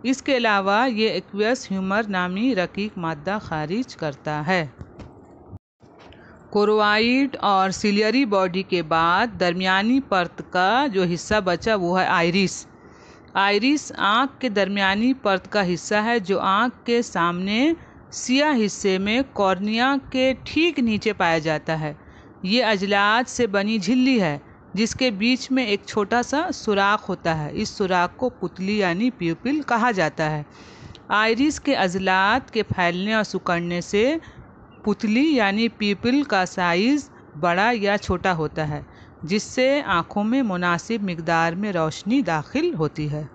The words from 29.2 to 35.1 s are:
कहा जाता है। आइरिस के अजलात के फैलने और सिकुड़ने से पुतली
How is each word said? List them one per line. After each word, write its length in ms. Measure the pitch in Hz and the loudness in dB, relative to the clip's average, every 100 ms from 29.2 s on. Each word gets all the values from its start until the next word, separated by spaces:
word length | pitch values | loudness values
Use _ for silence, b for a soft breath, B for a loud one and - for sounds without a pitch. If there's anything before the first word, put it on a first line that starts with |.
| 170 165 240 302 | -4 -2 -2 -2
कहा 260 | 277 233 240 | 0 0 2
जाता 320 | 190 156 - 156 | 2 -2 0 -4
है। 180 | 151 147 B B B B B - | -4 -8 B B B B B -2
आइरिस 460 | 202 220 226 294 285 | 2 2 2 0 0
के 160 | - 269 | -2 0
अजलात 720 | 185 185 190 190 196 247 - | 0 0 0 2 2 0 -2
के 120 | 220 | -4
फैलने 500 | 202 - 175 180 202 | -2 0 0 0 -2
और 100 | 220 | -2
सिकुड़ने 560 | 208 185 185 175 175 175 | -2 -4 -2 -2 -2 -4
से 380 | 170 202 247 320 B B - - - - | -2 0 2 0 B B -20 -20 -20 -6
पुतली 420 | - 196 214 | -4 -2 0